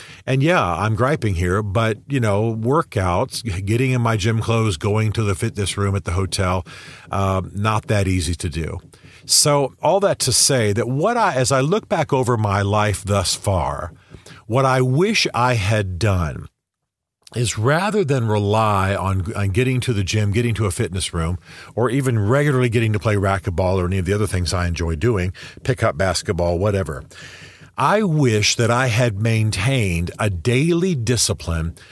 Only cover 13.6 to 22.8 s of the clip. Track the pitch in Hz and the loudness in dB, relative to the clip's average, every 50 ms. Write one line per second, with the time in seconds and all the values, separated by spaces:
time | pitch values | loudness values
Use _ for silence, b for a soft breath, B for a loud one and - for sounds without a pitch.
13.6 | 71 65 71 71 - 85 B B B B B B B B B B B - 110 135 | 0 -2 -4 -6 -8 -10 B B B B B B B B B B B -2 0 2
14.6 | 135 131 127 131 131 127 127 147 180 214 220 - - - - 117 120 127 127 113 | 2 4 2 2 2 2 2 2 2 2 2 0 -2 0 0 0 2 2 2 0
15.6 | 92 98 113 107 104 92 90 82 110 107 98 90 85 76 64 - - - - _ | 0 0 0 0 0 -2 -2 0 0 2 2 2 0 -2 -4 -8 -12 -14 -18 _
16.6 | _ _ _ _ _ _ _ _ _ _ _ _ _ - - 117 123 98 - 110 | _ _ _ _ _ _ _ _ _ _ _ _ _ -10 -4 -2 -2 -2 -2 0
17.6 | 107 127 147 165 190 214 202 214 190 131 147 131 113 110 107 107 104 101 104 110 | 2 2 2 2 2 0 0 0 0 2 0 0 2 2 2 2 2 2 2 2
18.6 | 110 107 104 98 92 95 98 90 90 95 95 95 90 113 113 101 101 98 95 117 | 2 2 2 2 2 2 0 0 0 0 0 0 -2 -4 -4 -2 -2 0 0 0
19.6 | 127 127 131 127 - - 120 101 98 85 - 107 104 101 95 113 117 120 110 101 | 0 2 0 0 -2 0 -2 -2 -2 0 0 0 0 0 0 0 0 0 0 0
20.6 | 113 98 - - 117 85 87 98 - - - 85 80 82 90 85 B B B B | -2 -2 -2 -2 -4 -4 -4 -6 -6 -4 -4 -2 -2 -2 -4 -6 B B B B
21.6 | B B B 101 117 123 113 139 135 131 123 110 101 101 127 143 147 151 135 127 | B B B -2 0 0 0 0 0 0 0 0 2 2 2 2 2 2 2 2
22.6 | 127 123 104 123 | 2 2 2 2